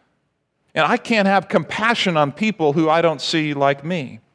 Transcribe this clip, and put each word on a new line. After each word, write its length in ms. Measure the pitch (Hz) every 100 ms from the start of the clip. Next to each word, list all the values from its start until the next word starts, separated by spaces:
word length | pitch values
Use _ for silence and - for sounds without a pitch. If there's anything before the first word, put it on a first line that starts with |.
| _ _ _ _ _ _ _ -
And 100 | 151
I 100 | 233
can't 300 | - 226 196
have 220 | 196 -
compassion 680 | 202 151 - 220 233 190 160
on 140 | 143
people 440 | - 214 - 156
who 140 | 143 160
I 140 | 160
don't 180 | 170 156
see 320 | - 165 151
like 320 | 143 139 139
me." 360 | 151 180 123 107 _